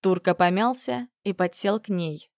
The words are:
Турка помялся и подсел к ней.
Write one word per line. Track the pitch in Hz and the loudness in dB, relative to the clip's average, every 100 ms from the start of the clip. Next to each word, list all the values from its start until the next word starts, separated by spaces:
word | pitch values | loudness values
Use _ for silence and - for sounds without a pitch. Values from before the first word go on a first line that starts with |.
Турка | 190 180 190 | 2 2 2
помялся | 175 175 180 233 254 - 247 247 _ | 2 2 4 0 -2 -6 -6 -8 _
и | - | -8
подсел | 185 180 - 202 214 | -2 -2 0 -2 -2
к | 214 | -2
ней. | 185 165 151 - | -4 -4 -8 -14